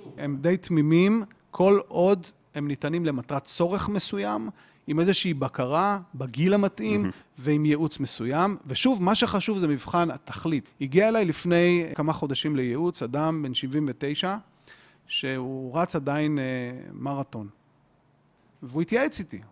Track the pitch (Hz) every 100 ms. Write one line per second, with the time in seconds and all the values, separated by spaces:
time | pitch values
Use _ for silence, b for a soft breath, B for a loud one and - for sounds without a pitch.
0 | - - 143 139 151 185 - 165 151 160
1 | 190 220 202 - _ - 185 202 - -
2 | 185 202 170 - _ 147 143 139 147 170
3 | 165 135 117 143 - - 175 196 180 208
4 | - 202 202 214 220 - b b b 151
5 | 175 190 185 147 131 - 127 151 196 202
6 | 180 127 131 117 175 202 196 - 220 208
7 | 98 - B - 131 151 151 147 156 -
8 | 135 - 117 143 190 196 - 131 254 240
9 | 180 214 233 202 180 202 165 139 - 175
10 | 170 127 - - 165 151 - - 139 151
11 | 214 226 190 151 175 170 175 175 160 156
12 | 151 156 147 131 151 147 127 123 175 165
13 | - 139 160 160 139 127 135 143 151 123
14 | 143 147 180 208 - b b b b b
15 | - - 131 131 127 135 127 143 175 165
16 | 139 143 151 147 131 127 123 127 - 98
17 | 131 139 135 113 104 - _ _ _ _
18 | _ _ _ _ _ - 131 135 170 233
19 | 285 - 180 101 107